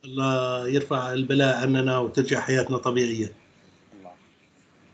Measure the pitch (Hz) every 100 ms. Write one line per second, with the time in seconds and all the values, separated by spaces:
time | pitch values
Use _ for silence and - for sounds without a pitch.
0 | 127 131 135 131 127 127 123 139 139 135
1 | 127 127 127 139 135 123 131 131 131 127
2 | 117 - 120 127 - 131 123 127 127 123
3 | 120 113 107 - _ _ - _ _ 104
4 | 92 90 _ _ _ _ _ _ _